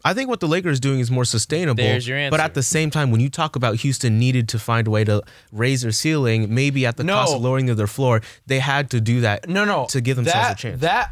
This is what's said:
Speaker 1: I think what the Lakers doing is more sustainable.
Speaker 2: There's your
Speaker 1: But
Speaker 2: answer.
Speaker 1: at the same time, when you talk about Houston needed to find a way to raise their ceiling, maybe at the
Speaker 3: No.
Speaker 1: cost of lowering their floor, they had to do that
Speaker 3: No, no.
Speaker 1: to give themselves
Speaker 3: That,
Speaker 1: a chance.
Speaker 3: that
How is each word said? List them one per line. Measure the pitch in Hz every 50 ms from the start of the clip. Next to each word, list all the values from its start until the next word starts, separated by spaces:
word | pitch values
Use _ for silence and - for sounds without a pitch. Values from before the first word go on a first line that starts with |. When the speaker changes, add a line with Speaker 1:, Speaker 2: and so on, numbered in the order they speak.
| -
Speaker 1:
I | 151 190
think | 247 269 254
what | 233 -
the | - 151
Lakers | 160 185 185 170 143 127
doing | 131 139 135 131
is | 123 117
more | 131 127 123
sustainable. | - - 110 - - 151 170 180 147 117 113
Speaker 2:
There's | 123 127 127 127 120
your | 123 131 143 143 135
Speaker 1:
But | 151 156
Speaker 2:
answer. | 160
Speaker 1:
at | 160 -
the | 139 127
same | - - 156 160 151
time, | - 156 143 127
when | 113 113
you | 127 139
talk | - 170 156 151 -
about | 123 127 113 104
Houston | 117 - 139 127 - 131 117 107 110
needed | 123 127 127 123 117 -
to | - 107
find | - 120 117 117 110
a | 110
way | 107 107 104
to | 107 104 101 - - - - _ _ 107
raise | 104 120 135 135 123 123
their | 113 104
ceiling, | - - 156 160 147 131 117 113 110 110 104 113
maybe | 127 139 143 135 139 127
at | 117 -
the | - 147
Speaker 3:
No. | 180 196
Speaker 1:
cost | 214 202 170 143
of | 123
lowering | 120 127 131 131 131 123 117
their | 107 104
floor, | 101 - 135 135 123 113 107 - - - - _
they | - 135 131
had | 131 143 135 143 139 -
to | 127 117
do | 107 117 120 123
that | 120 107 101 - -
Speaker 3:
No, | 170 180 202 208
no. | 208 196 147 123 -
Speaker 1:
to | - 131
give | 117 127 127
themselves | 127 117 165 175 202 233 240
Speaker 3:
That, | 101 -
Speaker 1:
a |
chance. | - 113 - 123
Speaker 3:
that | 151 170 202 247 226 -